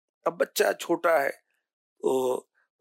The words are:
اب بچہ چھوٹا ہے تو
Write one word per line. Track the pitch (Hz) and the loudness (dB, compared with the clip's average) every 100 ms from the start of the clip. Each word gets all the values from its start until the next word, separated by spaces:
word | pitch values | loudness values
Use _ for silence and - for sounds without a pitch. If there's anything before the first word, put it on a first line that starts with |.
| _ _ 165 | _ _ -6
اب | 175 | -2
بچہ | - - 202 - | -4 0 0 0
چھوٹا | - 170 175 160 | -4 -2 2 2
ہے | 139 - _ _ _ _ _ _ | 0 -6 _ _ _ _ _ _
تو | 143 131 127 127 - _ _ _ | -2 0 0 -4 -8 _ _ _